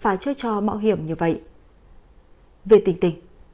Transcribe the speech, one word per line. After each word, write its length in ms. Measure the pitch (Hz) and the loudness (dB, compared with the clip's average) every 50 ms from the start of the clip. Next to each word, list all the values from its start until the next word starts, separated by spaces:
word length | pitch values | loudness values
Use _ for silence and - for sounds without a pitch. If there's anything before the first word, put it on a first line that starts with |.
phải 160 | - 214 190 | -2 -2 -2
chơi 180 | 190 - 277 277 | -2 -4 -6 -8
trò 260 | - 240 233 214 202 | -6 -6 -4 -4 -2
mạo 160 | 208 214 202 | -2 -4 -4
hiểm 300 | 208 214 220 196 160 156 | -2 0 0 0 -2 -4
như 80 | 156 165 | -8 -4
vậy. 260 | - 175 170 156 - - - - - - - - - - - - - - - - - - - - - - - - _ - | -2 -2 -2 -2 -4 -8 -18 -20 -20 -20 -20 -20 -20 -20 -20 -20 -20 -20 -20 -20 -20 -20 -20 -20 -20 -20 -20 -20 _ 2
"Viên 200 | 190 220 202 202 | 6 6 6 6
Tình 160 | 190 165 - | 4 -2 0
Tình, 200 | 185 175 156 - - - - - - - | -2 -2 -2 -4 -14 -20 -20 -20 -20 -12